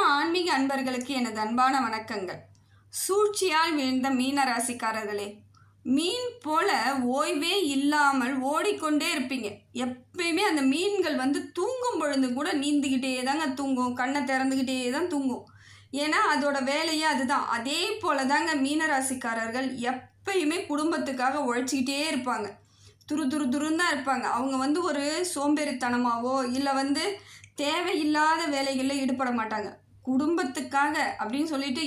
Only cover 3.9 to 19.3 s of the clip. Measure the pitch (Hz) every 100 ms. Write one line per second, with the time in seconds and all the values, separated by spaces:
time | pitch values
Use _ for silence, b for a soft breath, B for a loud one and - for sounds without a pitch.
3.9 | 262 262 262 254 285 262 240 240 240 220
4.9 | 220 208 202 208 - - b b b 247
5.9 | 269 349 494 494 - 294 320 392 262 240
6.9 | 269 247 262 320 302 330 392 302 269 285
7.9 | 294 285 269 247 269 262 311 415 - 311
8.9 | 302 330 320 - 254 208 - - 240 254
9.9 | 254 - - 339 330 415 311 262 302 403
10.9 | 403 330 262 262 285 - - 415 508 494
11.9 | 381 294 269 262 247 330 302 285 294 277
12.9 | 262 262 254 247 294 302 262 277 254 247
13.9 | 247 254 285 269 262 262 269 262 262 247
14.9 | 277 349 294 262 240 - B B B B
15.9 | 269 302 339 415 294 285 277 262 294 320
16.9 | 311 311 262 262 277 - 233 233 311 403
17.9 | 427 359 277 262 294 330 302 269 302 311
18.9 | 269 262 254 240